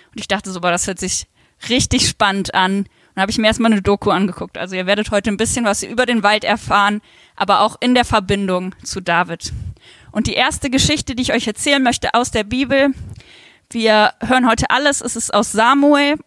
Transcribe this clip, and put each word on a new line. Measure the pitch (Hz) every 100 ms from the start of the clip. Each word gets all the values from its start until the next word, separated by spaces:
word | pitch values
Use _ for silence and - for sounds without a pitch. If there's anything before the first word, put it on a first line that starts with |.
| _
und | -
ich | -
dachte | 196 196
so, | 185
boah, | 180
das | 170 -
hört | 180
sich | 185 - - _ _ _ -
richtig | 247 - - -
spannend | - 202 196 185
an. | - 190 196
Und | 196 _ _ -
dann |
habe | 196
ich | 226
mir | 220
erstmal | 220 226
eine | 208
Doku | 190 202 202
angeguckt. | 180 196 - - -
Also | 180 185
ihr | 185
werdet | 202 220
heute | 208 220
ein | 202
bisschen | 226 247
was | 226 208
über | - 233 247
den | 233
Wald | 202 214
erfahren, | - 208 - 202 202 208 - _ _
aber | - 196 190
auch | 208 -
in | 247 247
der |
Verbindung | 233 220 185 202 196 180 185 -
zu | - 196
David. | 180 170 175 170 - - - - - - -
Und | 208 233
die |
erste | - 254 - 277
Geschichte, | 262 254 294 - 247
die |
ich | 247
euch | 226 220
erzählen | - 294 277
möchte | 254 - -
aus | 233 254
der | 233
Bibel, | 208 247 277 269 277 - - - - - - _ _
wir | 233 220 214 214 -
hören | 220 262 240
heute | 226 -
alles, | 254 285 269
es | 240 233
ist | -
aus | 202 196
Samuel | 208 233 277 285 285 285 302